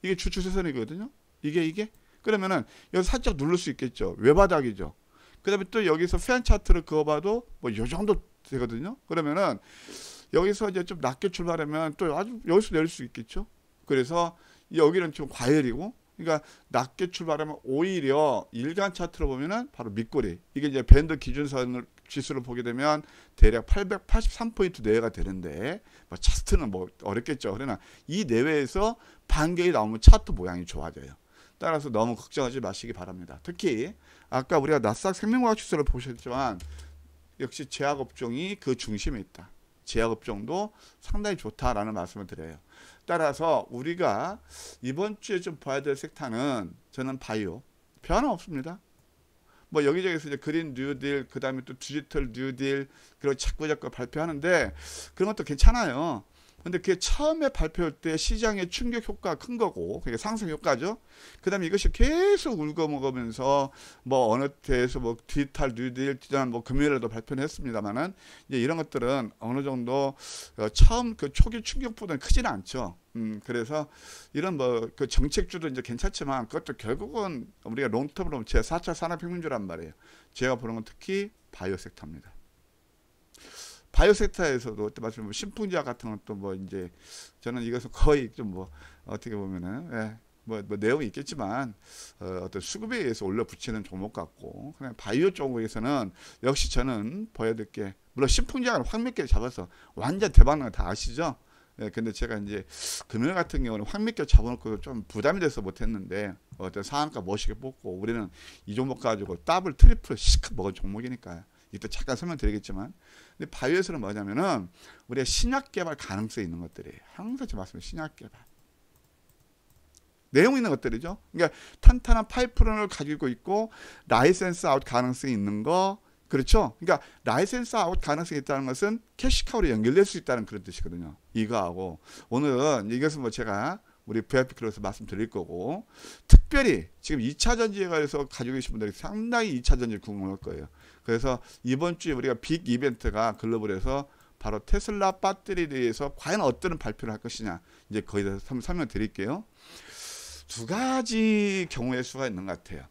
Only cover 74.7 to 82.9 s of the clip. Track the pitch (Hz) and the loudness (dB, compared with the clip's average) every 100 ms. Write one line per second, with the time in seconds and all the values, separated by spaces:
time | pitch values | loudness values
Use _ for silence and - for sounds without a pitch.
74.7 | 117 113 - 135 - 139 - - 180 160 | 0 -4 -6 2 2 4 0 -2 -6 -6
75.7 | 131 123 120 196 - 143 135 113 160 - | -8 -8 -4 -4 -4 -4 -4 -4 -8 -8
76.7 | 135 - - 214 233 202 139 - _ - | -10 -6 -6 -6 -6 -6 -8 -12 _ -10
77.7 | 113 131 110 143 - 170 139 107 113 - | -4 0 0 -2 -6 -6 -6 0 0 0
78.7 | 165 180 165 165 165 170 180 160 123 95 | -4 -4 -6 -6 -6 -8 -8 -6 -6 -6
79.7 | 82 80 - - - _ - 127 123 117 | -10 -12 -16 -20 -20 _ -4 -2 0 -4
80.7 | 113 110 - - 196 208 _ _ - 190 | -8 -10 -14 -6 -4 -6 _ _ -10 -6
81.7 | 190 - - 85 78 - - - _ _ | -6 -8 -18 -16 -16 -18 -20 -20 _ _
82.7 | _ _ | _ _